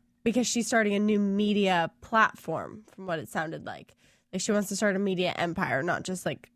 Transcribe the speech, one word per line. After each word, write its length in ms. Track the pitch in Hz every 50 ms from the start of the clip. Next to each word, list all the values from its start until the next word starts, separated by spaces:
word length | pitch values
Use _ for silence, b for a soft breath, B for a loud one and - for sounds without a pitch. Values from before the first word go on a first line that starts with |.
| _ _ _ _ -
because 240 | 233 202 247 233
she's 200 | - - 240 220
starting 260 | - 254 226 214 208 202
a 60 | 208
new 200 | 208 214 214 208
media 680 | 208 196 196 202 208 208 208 208 196 185 185 170 165 165 - _
platform, 840 | - - 233 220 214 - - - - - 160 127 82 65 - 214 214 - -
from 140 | - 190
what 120 | 185 165 156
it 100 | - -
sounded 360 | - 185 160 160 160 156 -
like. 300 | - 92 - - - _ _ _ _ _ _ _ _ -
Like, 80 | 190
she 100 | - -
wants 160 | 208 208 202 -
to 60 | 196
start 200 | 190 226 202 185
a 40 | 190
media 320 | 202 196 190 170 180 165 -
empire, 440 | - 165 175 160 196 185 - 120 135
not 220 | 151 175 143 80 -
just, 220 | - 185 180 -
like, 260 | 170 143 - - - _